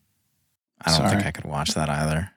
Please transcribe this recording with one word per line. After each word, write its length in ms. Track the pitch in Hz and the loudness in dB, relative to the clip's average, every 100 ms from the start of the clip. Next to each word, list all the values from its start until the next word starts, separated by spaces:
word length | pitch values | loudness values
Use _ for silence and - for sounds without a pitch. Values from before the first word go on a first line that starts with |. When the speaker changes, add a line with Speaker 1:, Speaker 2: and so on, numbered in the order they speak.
| _ _ _ _ _ _ _ _ | _ _ _ _ _ _ _ _
Speaker 1:
I 80 | - | 0
don't 80 | 80 | 2
Speaker 2:
Sorry. 120 | - | 4
Speaker 1:
think 140 | 101 - | 2 0
I 60 | |
could 140 | - 80 | -4 -6
watch 240 | 71 76 - | -4 -2 -2
that 140 | 76 | 0
either. 420 | 71 76 80 95 | 0 0 0 -2